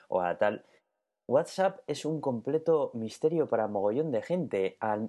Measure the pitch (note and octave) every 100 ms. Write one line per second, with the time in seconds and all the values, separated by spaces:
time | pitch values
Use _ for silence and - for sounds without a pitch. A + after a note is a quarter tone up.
0 | _ F#2 F2 E2+ G#2 A2 - _ _ _
1 | _ _ - B2+ F3 - F#3+ F#3+ - C#3+
2 | D3 D#3+ C#3 A#2+ B2 D#3 D#3+ D#3 C3 A#2
3 | A2 - D#3 E3 C3 A2+ G#2+ G#2 G#2 A#2
4 | D#3+ A2+ - F3+ D3 G2 F#2+ - A2 G#2+